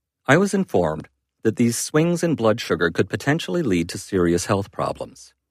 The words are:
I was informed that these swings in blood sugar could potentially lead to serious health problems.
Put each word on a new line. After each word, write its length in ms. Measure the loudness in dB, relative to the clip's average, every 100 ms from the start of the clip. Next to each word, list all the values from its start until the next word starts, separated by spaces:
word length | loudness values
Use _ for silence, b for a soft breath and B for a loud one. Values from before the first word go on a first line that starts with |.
| _ _ 2
I 100 | 4
was 180 | 4
informed 540 | 0 0 0 0 -2 -10 _ _ _
that 140 | -2 2
these 220 | 0 0
swings 440 | -2 0 2 0
in 120 | 0
blood 260 | 2 2 0
sugar 300 | -2 -2 0
could 180 | 0 -2
potentially 540 | -4 -2 -2 -2 -2
lead 260 | 0 0 -2
to 80 | -6
serious 480 | -4 0 2 2 0
health 240 | -4 -4
problems. 640 | -6 -6 -6 -12 -16 -20 _ _